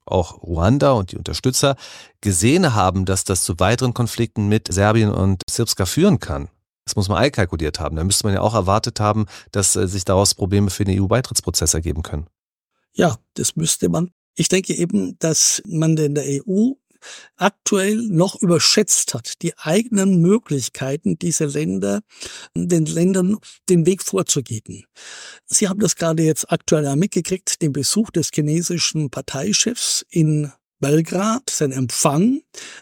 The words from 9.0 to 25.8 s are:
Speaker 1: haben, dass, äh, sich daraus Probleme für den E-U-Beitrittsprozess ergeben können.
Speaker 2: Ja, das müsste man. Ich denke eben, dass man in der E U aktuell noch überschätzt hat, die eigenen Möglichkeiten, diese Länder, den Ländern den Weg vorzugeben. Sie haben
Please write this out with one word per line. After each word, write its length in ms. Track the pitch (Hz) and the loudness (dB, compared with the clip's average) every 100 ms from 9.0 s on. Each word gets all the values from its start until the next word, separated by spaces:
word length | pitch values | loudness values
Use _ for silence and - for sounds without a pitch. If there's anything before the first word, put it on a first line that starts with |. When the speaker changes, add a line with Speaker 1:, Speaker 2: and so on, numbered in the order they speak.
Speaker 1:
haben, 260 | 104 107 104 - - | 0 0 -2 -8 -8
dass, 240 | 104 95 | -2 0
äh, 140 | 101 98 | 0 -2
sich 160 | 95 | -2
daraus 320 | - 95 101 - | 0 2 2 0
Probleme 340 | 95 101 101 | 0 2 2
für 140 | - | 0
den 100 | 98 95 | 0 0
E-U-Beitrittsprozess 760 | 98 117 127 - - - 82 | 2 0 0 -4 -2 -2 -2
ergeben 300 | 80 82 80 | -2 -4 -6
können. 240 | - 76 80 _ _ _ _ _ _ | -6 -8 -10 _ _ _ _ _ _
Speaker 2:
Ja, 260 | - 180 107 _ | 0 0 0 _
das 220 | - 123 - | -6 -4 -2
müsste 320 | 160 - 180 | -2 0 0
man. 240 | 165 175 _ _ - | 0 -2 _ _ -4
Ich 120 | 165 | 0
denke 240 | 185 185 | 0 0
eben, 460 | - 175 202 185 - | -2 0 0 -2 -2
dass 420 | 160 151 - - - | -2 2 2 0 -4
man 300 | 160 160 156 | 0 2 2
in 180 | 151 | 0
der 140 | 147 135 | -2 -4
E 140 | 139 - | -4 -2
U 300 | 190 233 269 _ _ - - - - | 2 2 0 _ _ -20 -20 -20 -2
aktuell 600 | 190 - - 202 190 214 | -2 -2 -2 0 2 0
noch 400 | 233 165 190 - | 0 2 2 0
überschätzt 800 | 185 165 - - 214 - - | 2 2 4 2 2 0 -2
hat, 280 | 120 - - | -6 -10 -8
die 140 | 165 - | -8 -6
eigenen 600 | 156 185 233 202 190 185 | 0 0 2 2 4 4
Möglichkeiten, 1000 | 165 220 - 143 120 - 135 147 202 170 | 6 4 0 -4 -4 -6 -6 -4 -2 -2
diese 280 | 175 151 151 | -2 -2 -2
Länder, 540 | 143 160 190 196 202 - - - - - | -2 -2 -2 -2 -2 -6 -16 -16 -16 -10
den 320 | 170 175 175 156 | -4 0 0 0
Ländern 520 | 165 180 185 180 208 - - - | 0 2 2 0 -2 -6 -8 2
den 180 | 175 160 | 2 4
Weg 160 | 190 | 0
vorzugeben. 800 | - 190 - 147 117 113 - - - - - - - - | -2 -4 -2 -2 -4 -8 -10 -16 -18 -20 -20 -20 -20 -20
Sie 240 | - - 196 | -6 -2 0
haben 120 | 202 | 2